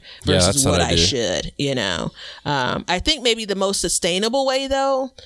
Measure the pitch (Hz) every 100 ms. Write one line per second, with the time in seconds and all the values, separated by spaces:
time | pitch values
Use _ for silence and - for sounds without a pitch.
0 | - - - 92 90 98 - 90 82 85
1 | 90 123 101 80 - - 139 131 98 85
2 | - - - - - 143 123 95 - 180
3 | 302 302 233 226 208 196 196 196 170 -
4 | 175 180 220 277 262 262 269 269 269 269
5 | 262 -